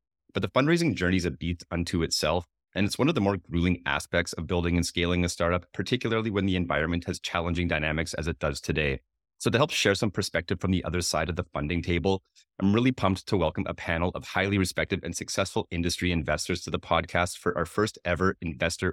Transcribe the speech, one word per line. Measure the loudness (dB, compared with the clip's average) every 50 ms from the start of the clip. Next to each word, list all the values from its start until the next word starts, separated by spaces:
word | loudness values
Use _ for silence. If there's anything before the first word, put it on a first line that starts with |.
| _ _ _ _ _ _ _
But | -4 -4
the | 0
fundraising | 0 2 2 4 2 2 2 0 0
journey | 2 2 2 2 2
is | 2
a | 0
beat | -2 -2 -4 -4 -4 -6 -8 -8
unto | -6 -4 -4 -2 0 0 0
itself, | 0 0 0 0 0 0 0 -2 -6 _ _ _ _ _
and | -2 -2
it's | 0 0 0
one | 0 2
of | 2
the | 2
more | 2 2 0
grueling | -2 -4 -2 0 2 2 2 2 2 0
aspects | -2 -2 -2 -2 0 0 0 0 0 -4
of | -8 -4 -2
building | -2 0 0 2 2
and | 2 0
scaling | 0 -2 -2 0 2 2 2 2
a | 0
startup, | 0 0 0 0 2 0 -2 -6 -8
particularly | -6 -4 -2 -2 -2 0 -2 -2 0 -2 0
when | 0 0 0
the | 2 0
environment | 0 0 0 0 0 0 0 0 -2 -2
has | -4 -6 -6
challenging | -6 -4 -2 -2 -2 0 0 0 0 0
dynamics | 0 0 0 0 0 -2 -2 -4 -4
as | -4 -4
it | -4 -4 -2
does | -2 -2 -2 -2
today. | -4 -2 0 0 0 0 -2 -4 -6 _ _ _ _ _ _ _
So | -2 0
to | 2 4
help | 2 2
share | 2 2 4 4 4
some | 4 2 0
perspective | 0 0 -4 -2 -2 -2 -2 -2 -2 -2
from | 2 2 2
the | 2 2
other | 0 -2 0
side | 0 0 0 0 0 0
of | -2
the | -4 -4 -4 _
funding | -4 -2 0 -2 -2 0
table, | 0 0 2 2 2 0 0 -2 _ _ -20 _ _ _ 0
I'm | 2 2 4
really | 4 4 2
pumped | 2 4 2 2 2 2 0 0
to | 0
welcome | 2 2 2 0 -2 -4 -4
a | -6
panel | -6 -4 -2 0 0 0 0 -2
of | -4 -8
highly | -4 -2 0 0 2 2 2
respected | 2 2 0 -2 -2 -2 -2 -4 -4
and | -6 -6
successful | -8 -8 -4 -2 -2 -2 0 -2 -4 -4 -2
industry | -4 -2 0 0 -2 0 0 0
investors | 0 0 0 0 -2 -2 0 -4 -4 -4 -4
to | -4
the | -6 -6
podcast | -2 0 0 0 0 0 0 0 0 0 -2 -2
for | -2 -2 0
our | 0 -2
first | -2 0 0 0 0 -2 -4 -2
ever | -2 0 2 2 2 2 0
investor | -4 -8 -4 -2 -2 -2 0 -2 -2 -4